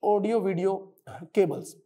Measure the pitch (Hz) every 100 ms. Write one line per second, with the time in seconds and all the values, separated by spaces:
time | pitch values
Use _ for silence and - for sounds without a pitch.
0 | 208 208 202 226 196 175 190 190 - _
1 | - - 165 - 180 135 - -